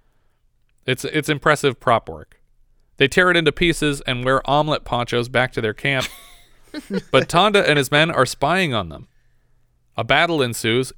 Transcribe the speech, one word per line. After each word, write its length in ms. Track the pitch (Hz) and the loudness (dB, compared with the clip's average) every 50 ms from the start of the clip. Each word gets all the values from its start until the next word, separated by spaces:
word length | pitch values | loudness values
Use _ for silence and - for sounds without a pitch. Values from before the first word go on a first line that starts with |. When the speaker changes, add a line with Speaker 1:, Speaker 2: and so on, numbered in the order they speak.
| _ _ _ _ _ _ _ _ _ _ _ _ _ _ _ _ _ 127 | _ _ _ _ _ _ _ _ _ _ _ _ _ _ _ _ _ -4
Speaker 1:
It's, 180 | 127 - - | -4 -4 -4
it's 240 | - - 156 143 - | -4 -4 -4 -2 -2
impressive 500 | 151 143 - 156 151 - - 139 123 - | -2 0 2 2 2 2 2 -2 -2 -2
prop 300 | - 127 117 107 - - | 0 2 2 2 0 -4
work. 320 | 82 76 - - _ _ _ _ _ _ _ _ _ _ _ _ _ - | -12 -16 -16 -20 _ _ _ _ _ _ _ _ _ _ _ _ _ 0
They 100 | 139 135 | 0 2
tear 220 | - 190 180 180 | 4 4 4 4
it 60 | 175 170 | 4 2
into 140 | 165 147 | 2 0
pieces 500 | - - 180 170 156 - 151 147 139 139 | 0 2 2 0 0 0 0 -2 -2 -2
and 240 | - 143 127 123 123 | -4 -6 -6 -4 0
wear 220 | 131 135 127 - - | 0 0 0 0 2
omelet 340 | 135 147 151 156 147 - - | 2 2 2 0 -2 -4 -4
ponchos 440 | - 123 120 120 - - 120 120 120 | -4 -4 -4 -4 -2 -2 -2 -2 -2
back 220 | 131 120 127 123 - | 0 0 0 -2 -2
to 80 | 127 | -4
their 140 | 110 110 104 | -4 -4 -4
camp. 320 | - - 139 139 131 120 - | -4 -4 -4 -2 -2 -4 -6
Speaker 2:
<laughs> 60 | - - - - - - _ _ _ _ _ - - 302 - - 196 185 - - | -8 -14 -20 -20 -20 -20 _ _ _ _ _ -18 -16 -16 -12 -8 -8 -8 -4 0
Speaker 1:
But 160 | - 135 - - | 2 2 2 2
Tonda 400 | - 170 196 214 196 202 - - | 2 2 2 2 2 2 2 2
and 100 | 147 147 | 2 0
his 140 | 135 - | 0 0
men 180 | 147 147 160 170 | 2 0 0 2
are 160 | - - - | 2 0 0
spying 480 | - - - 139 143 175 190 185 151 123 | 0 -2 -2 -2 -2 0 0 0 -2 -2
on 140 | 107 90 80 | -4 -4 -6
them. 220 | - - - - _ _ _ _ _ _ _ _ _ _ _ _ _ _ _ _ _ - | -10 -16 -18 -20 _ _ _ _ _ _ _ _ _ _ _ _ _ _ _ _ _ -6
A 80 | 113 | -2
battle 360 | 117 135 147 170 170 165 151 | 2 2 2 2 2 2 0
ensues, 520 | 131 120 113 - - 113 113 127 131 - - | 0 0 -2 -2 -2 0 0 0 0 -2 -6